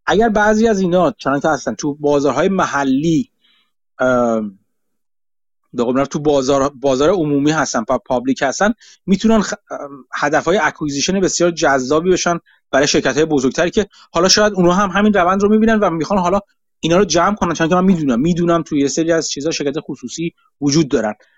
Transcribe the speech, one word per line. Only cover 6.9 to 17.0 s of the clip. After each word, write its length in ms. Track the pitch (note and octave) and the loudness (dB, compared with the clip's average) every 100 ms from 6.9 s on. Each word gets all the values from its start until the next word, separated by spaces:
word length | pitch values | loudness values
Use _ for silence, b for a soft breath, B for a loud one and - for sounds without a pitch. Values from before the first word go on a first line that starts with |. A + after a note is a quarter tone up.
| C3 D3+ | 2 2
عمومی 420 | G3 D3+ C#3+ C#3+ | 2 0 0 0
هستن، 320 | D#3 C3 B2+ | 0 -2 -4
پا-، 180 | A2 B2+ - | -2 -4 -2
پابلیک 360 | B2+ B2+ C3 | -4 -2 -2
هستن، 320 | C#3 B2 G3 - b b - | -2 0 -2 -2 b b -2
می‌تونن 360 | F#3+ A3 A3 | 0 2 2
خ-، 120 | - - - | 0 -6 -12
ام، 340 | C3+ C#3+ C#3 - | -14 -14 -18 -14
هدفهای 440 | - D3 D3+ E3 F#3 | -6 -2 0 0 0
اکویزیشن 640 | D#3 - D3+ C#3 B2+ F#3+ | 0 -4 -6 -4 -2 0
بسیار 320 | F3+ - F3 | 0 0 -2
جذابی 600 | E3 D#3 C3+ B2+ D3+ F3 | 0 0 0 0 0 2
بشن 280 | F3+ - E3+ _ b _ | 0 0 -4 _ b _
برای 160 | C3+ C#3+ | 0 2
شرکت‌های 380 | E3 C#3+ B2+ D#3 | 0 0 0 0
بزرگتری 460 | D3 B2+ A#2+ E3+ | 2 0 0 -2
که 160 | - G3 b b | -2 -4 b b
حالا 160 | E3 F3+ | 0 2
شاید 260 | - G#3+ | 4 2
اونها 200 | G3 F3 | 2 2
هم 160 | F3+ G3+ | 2 0
همین 240 | F#3 G#3 | 0 2
روند 300 | G3+ F3 G3 | 2 2 2
رو 60 | G3+ | 2
می‌بینن 300 | G#3+ A3 A3 | 2 2 2
و 100 | G3+ | 0
می‌خوان 300 | E3 D3 G3 | -2 -2 -2
حالا 200 | F3 G3 - _ _ _ | 0 -2 -4 _ _ _
اینا 180 | D#3+ | 0
رو 80 | E3+ | 2